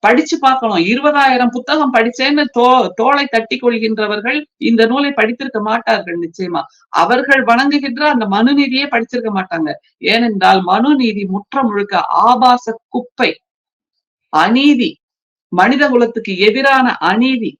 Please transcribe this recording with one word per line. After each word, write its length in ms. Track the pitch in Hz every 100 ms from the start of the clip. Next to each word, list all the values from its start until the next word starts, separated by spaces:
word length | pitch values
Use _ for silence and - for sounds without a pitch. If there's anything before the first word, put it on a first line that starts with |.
படிச்சு 360 | 208 247 320 311
பார்க்கணும். 440 | 269 262 233 185
இருபதாயிரம் 640 | 175 240 294 294 269 254 247
புத்தகம் 420 | 240 254 302 277
படிச்சேன்னு 520 | 247 226 240 277 294 285
தோ-, 320 | 240 247 254 180
தோளை 320 | 180 240 285 277
தட்டி 300 | 226 226 254
கொள்கின்றவர்கள் 840 | 247 226 220 220 208 208 220 294 302 _
இந்த 300 | 226 226 226
நூலை 240 | 262 285
படித்திருக்க 480 | 277 220 240 269 220
மாட்டார்கள் 580 | 214 226 233 214 185 170
நிச்சயமா. 440 | 170 - 180 170 - _ _
அவர்கள் 540 | - 175 247 269 269
வணங்குகின்ற 580 | 233 233 285 285 269 233 302
அந்த 180 | 262 214
மனுநீதியே 600 | 196 233 285 277 262 277
படிச்சிருக்க 460 | 233 226 240 226
மாட்டாங்க. 360 | 196 185 165 156 - _ _
ஏனென்றால் 640 | - 220 233 202 185 190
மனுநீதி 600 | 185 202 254 285 240 202
முற்ற 380 | 196 190 - 269
முழுக்க 380 | 247 202 202 185
ஆபாச 760 | - - 220 240 247 247 - 226 _
குப்பை, 420 | 247 - _ 247 - _ _ _ _ _ _ _ _ _
அநீதி, 580 | 151 175 240 285 262 226 - _ _ _ _ _
மனித 360 | 175 202 269 285
குலத்துக்கு 440 | 247 233 226 214 185
எதிரான 580 | 208 226 277 269 247 -
அநீதி. 520 | 165 202 254 262 208 -